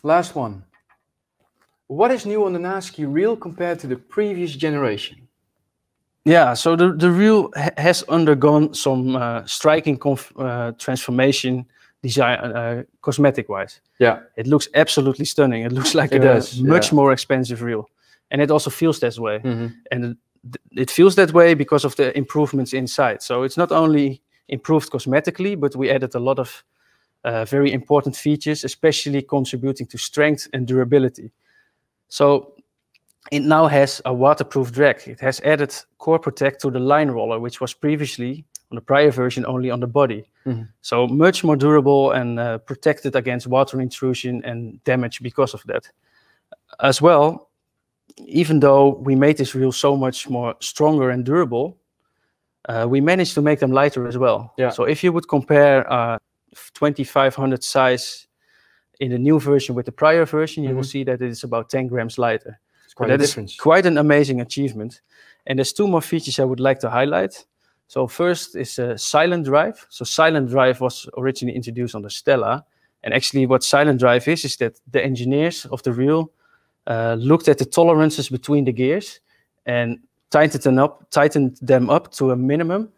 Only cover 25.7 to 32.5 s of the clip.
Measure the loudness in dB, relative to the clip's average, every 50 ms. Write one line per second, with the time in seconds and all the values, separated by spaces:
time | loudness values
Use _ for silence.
25.7 | -4 -4 -2 -2 0 -2 -2 -4 -6 -4 -2 -2 -2 -2 -4 -8 -10 -20 _ _
26.7 | _ _ _ _ _ _ _ _ _ _ -8 -6 -4 -4 -6 -2 0 0 0 0
27.7 | 0 -4 -2 _ 0 0 0 -2 -8 -6 -2 -2 -2 -2 -2 -6 -6 -6 -8 -12
28.7 | -8 _ 0 0 0 0 -4 -4 -4 -6 -4 _ -4 -4 -2 -4 -6 -6 -6 -6
29.7 | -6 -6 -10 -14 -12 -12 -12 -8 0 0 2 2 2 -2 -6 -10 -8 -8 -4 0
30.7 | 0 0 2 4 4 2 2 2 -4 -8 -20 -20 _ _ _ _ _ _ _ _
31.7 | _ _ _ _ _ _ _ _ -2 2 4 4 4 2 0 -8